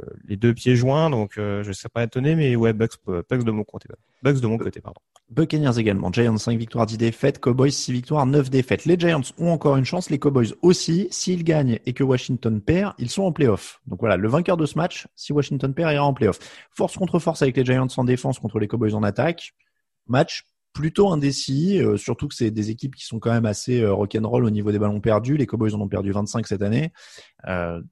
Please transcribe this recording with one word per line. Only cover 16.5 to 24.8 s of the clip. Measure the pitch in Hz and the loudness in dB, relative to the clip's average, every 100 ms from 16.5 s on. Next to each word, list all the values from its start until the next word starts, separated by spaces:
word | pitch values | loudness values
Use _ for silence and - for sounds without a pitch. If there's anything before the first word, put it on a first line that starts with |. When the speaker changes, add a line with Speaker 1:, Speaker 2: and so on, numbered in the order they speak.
| - - | -20 -18
Speaker 2:
Force | - 190 - | -4 -4 -2
contre | 185 175 | -2 0
force | 170 156 | 0 0
avec | 139 127 | 0 2
les | |
Giants | 127 127 127 - | 2 2 0 0
en | |
défense | 123 127 139 127 | 0 0 0 -4
contre | 107 110 | -4 -4
les | 104 | -2
Cowboys | 113 107 | 0 0
en | 110 | 0
attaque. | 104 104 151 170 - _ _ _ _ _ - | 0 0 -2 -2 -12 _ _ _ _ _ -2
Match | 123 165 - - _ _ | 0 0 -4 -14 _ _
plutôt | - 156 175 202 | -6 -2 2 2
indécis, | 156 139 135 - 135 180 196 | 2 0 -2 -2 0 0 2
euh, | 110 104 | 2 0
surtout | - 113 147 | -2 -6 -6
que | |
c'est | - 113 | -2 -2
des | 110 104 | -2 -4
équipes | 113 135 - | -6 -10 -10
qui | - | -12
sont | 113 | -6
quand | 117 | 0
même | 117 123 | 0 0
assez, | 123 - 123 | -2 -2 0
euh, | 107 | 2
rock'n'roll | 98 101 107 107 123 | 2 0 -2 0 0
au | 117 | 0
niveau | 107 104 | 0 0
des | 104 | 0